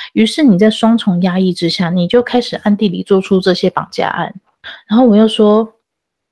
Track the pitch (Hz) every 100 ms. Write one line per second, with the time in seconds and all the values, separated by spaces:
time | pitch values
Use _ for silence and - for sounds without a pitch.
0 | - - 220 - 294 180 214 - 226 226
1 | 208 175 180 180 185 175 170 - 170 180
2 | 175 240 247 247 240 - 214 208 208 180
3 | 185 190 190 190 185 180 185 - - -
4 | - - - - _ _ - - - 214
5 | 254 202 220 220 214 214 220 _ _ _
6 | _ _ _